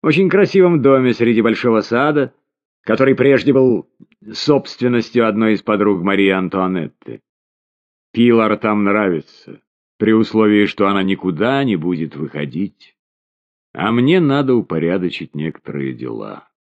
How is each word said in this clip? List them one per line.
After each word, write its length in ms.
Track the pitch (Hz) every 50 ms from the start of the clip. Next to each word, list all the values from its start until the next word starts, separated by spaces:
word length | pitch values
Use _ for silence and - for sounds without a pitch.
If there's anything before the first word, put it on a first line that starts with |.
| -
Очень 260 | 156 147 165 196 175
красивом 520 | 180 202 202 - - 196 185 180 175 151
доме 320 | 120 135 135 135 131 127 117
среди 280 | - 120 117 120 113
большого 380 | 107 117 110 - - 123 113 110
сада, 540 | 104 - 113 120 139 151 151 147 135 120 _ _ _ _ _ _ _ _ _ _ _
который 320 | - 113 - - 135 131
прежде 380 | 120 127 139 139 120 - 143 131
был 360 | 135 131 131 113 92 - _ _ _ - _ _ _ _ 104 82
собственностью 920 | - - - 147 135 - - - - 123 123 123 120 110 - - 120 117
одной 280 | 110 101 107 113 110 107
из 80 | 92
подруг 400 | _ - 107 101 101 104 101 90
Марии 280 | 85 98 98 98 98 95
Антуанетты. 920 | 95 95 92 87 90 95 92 92 92 90 78 - _ _ _ - 57 - _ _ _ _ _ _ _ _ _ _ _ _ _ _ _ _ _ _ _
Пилар 440 | 117 120 120 117 113 110 107 107
там 260 | 104 - 110 107 104 104
нравится, 760 | 101 101 107 104 95 87 78 73 _ - - _ - - - _ _ _ _ _ _ _
при 140 | _ 107 107
условии, 540 | 110 110 113 - - 110 110 104 104 104 104
что 220 | 98 - - 101
она 140 | 98 101 98
никуда 600 | 95 95 98 90 - 92 87 76 104 120 135 139 139
не 140 | 127 104
будет 380 | 82 76 90 92 78 80 71 69
выходить. 800 | 69 78 71 - 73 73 71 64 80 98 - _ _ - _ _ _ _ _ _ _ _ _ _ _ _ _ _ _ _ _ _
А 180 | - 92 107 117
мне 260 | 120 123 139 175 190
надо 340 | 170 139 139 143 139 131 127
упорядочить 800 | 117 98 _ 85 80 80 82 90 98 90 87 - - 80 71 _
некоторые 600 | 73 76 80 76 - _ 71 69 71 69 67 64
дела. 560 | 60 64 62 57 55 52 52 50 50 - _ _ _